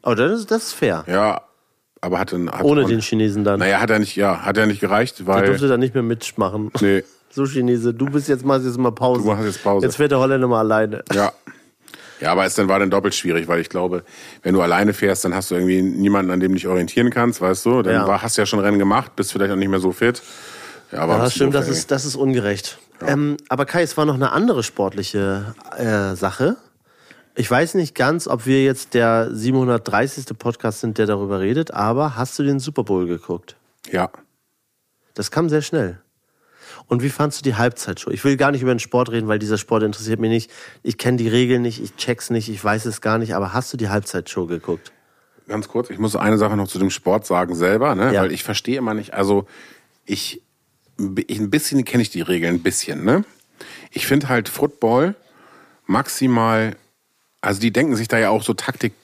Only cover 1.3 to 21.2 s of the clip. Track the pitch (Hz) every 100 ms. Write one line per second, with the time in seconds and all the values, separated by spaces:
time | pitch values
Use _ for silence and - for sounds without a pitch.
1.3 | 90 - _ _ _ _ _ 90 90 95
2.3 | 90 87 - 143 147 123 113 104 113 107
3.3 | 101 101 101 95 98 113 110 104 - 101
4.3 | 85 101 101 107 101 98 104 123 - 92
5.3 | 98 98 98 139 123 127 131 117 117 -
6.3 | - 95 107 107 - 101 98 - _ _
7.3 | - 139 135 123 120 117 117 139 147 139
8.3 | 135 131 135 127 120 123 113 127 123 104
9.3 | 104 107 92 - 101 - - 147 135 131
10.3 | 135 127 113 110 110 110 107 - 98 101
11.3 | - - - _ _ - - - - 78
12.3 | 90 95 - 98 98 98 98 98 - 90
13.3 | 82 82 85 85 92 90 90 - - -
14.3 | - 92 95 87 87 104 98 101 92 92
15.3 | 92 95 90 92 92 92 90 98 101 92
16.3 | 90 92 92 92 92 87 - 123 120 120
17.3 | 113 92 95 117 127 113 110 101 98 120
18.3 | 117 101 107 98 101 98 110 135 - 98
19.3 | 98 98 95 98 95 92 87 117 120 -
20.3 | - - - - - _ 80 82 87